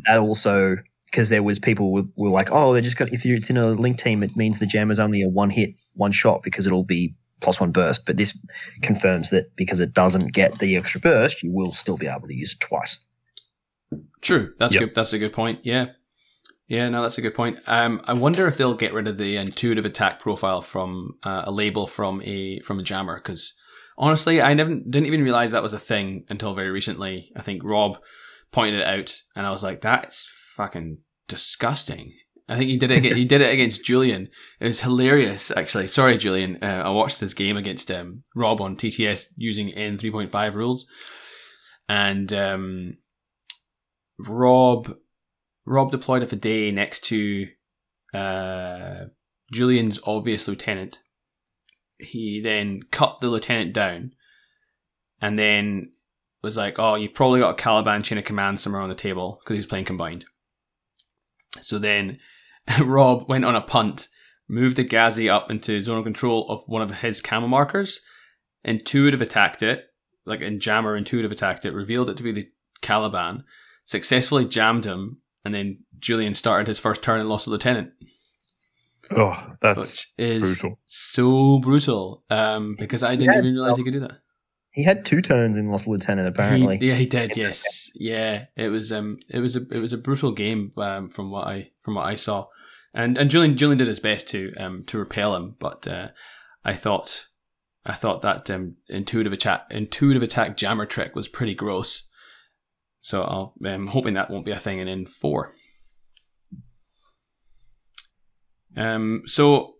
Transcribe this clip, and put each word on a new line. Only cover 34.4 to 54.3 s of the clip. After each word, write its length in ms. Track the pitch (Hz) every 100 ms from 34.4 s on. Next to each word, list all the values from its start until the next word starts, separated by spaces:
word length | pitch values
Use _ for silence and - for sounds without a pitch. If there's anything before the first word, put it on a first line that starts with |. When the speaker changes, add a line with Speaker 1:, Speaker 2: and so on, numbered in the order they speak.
| - -
Speaker 2:
It 80 | 117
was 140 | 113
hilarious, 680 | 123 123 127 143 113 95 -
actually. 360 | - - 107 95
Sorry, 300 | - 131 117
Julian. 400 | 101 95 92 92
Uh, 220 | 101 92 87
I 40 |
watched 320 | 104 113 -
this 120 | 101
game 220 | - 98 104
against, 340 | 98 92 -
um, 320 | 90 90 101 - 117
Rob 240 | 110 110
on 160 | 95 95
T 160 | 113
T 160 | - 107
S 240 | 95 - -
using 340 | 117 104 101
N 240 | 104 104 101
three 140 | 110
point 220 | 107 95
five 200 | 101 107 104
rules, 300 | 117 127 - - - - - - - _ _ _ -
and, 460 | 101 101 98 98
um, 640 | 101 98 95 95 92 90 - _ _ _ _ - - _ _ _ _ _ -
Rob, 800 | 98 113 127 127 127 117 - - _ _ _ _ _ _ -
Rob 260 | 135 135
deployed 320 | 131 - 127
it 60 | 120
for 80 | 104
day 340 | 110 110 107
next 320 | 98 - -
to, 440 | - 110 104 101 95 _ _ _ _ _ _
uh, 920 | 98 98 95 92 92 90 90 92 92 92 _ _ _ -
Julian's 480 | 117 123 123 113 101 -
obvious 420 | 107 117 104 -
lieutenant. 540 | 98 - 98 92 - _ _ _ _ _ _ _ _ _ -
He 400 | - 123 107 104
then 420 | 110 107 101 98 -
cut 300 | - 147 -
the 60 | 123
lieutenant 440 | 113 - 117 90
down, 400 | 110 98 87 127 _ _